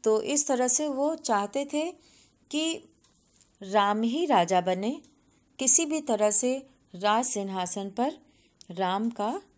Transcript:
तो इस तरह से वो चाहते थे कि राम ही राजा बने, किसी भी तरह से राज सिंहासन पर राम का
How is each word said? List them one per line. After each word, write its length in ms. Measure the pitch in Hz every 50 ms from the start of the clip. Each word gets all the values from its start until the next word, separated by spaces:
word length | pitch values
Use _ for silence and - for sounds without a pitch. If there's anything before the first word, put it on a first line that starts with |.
| -
तो 180 | 220 220 220
इस 260 | - - 285 285 -
तरह 200 | - 269 240 254
से 200 | 254 - - 302
वो 280 | 302 269 262 285 302 320
चाहते 500 | 320 - - 226 202 202 208 - 277 285
थे 260 | 285 285 294 311 349 359 _ _ - _ _ _ _ _ _ _ _
कि 380 | - 294 311 330 330 - - - _ _ _ _ _ _ _ _ _ _ _ _ _ _
राम 420 | 202 190 190 208 202 202 208 214 226
ही 220 | 233 233 311 349
राजा 360 | 302 269 190 175 170 185 180
बने, 400 | 175 185 180 185 196 226 285 339 - - _ _ _ _ _ _ _ _ _ -
किसी 260 | 262 254 - - 330
भी 160 | 294 311 320
तरह 300 | 294 - 233 202 214 214
से 360 | 202 - - 247 254 269 269 - _ _ _ _ -
राज 300 | 175 190 208 214 226 233
सिंहासन 640 | - - 208 196 196 190 190 180 180 - 202 196 196
पर 280 | 196 - 240 285 311 - _ _ _ _ _ _ _ _ - _
राम 380 | 175 180 190 180 190 196 220 233
का 320 | 233 - 202 214 277 403 - _ _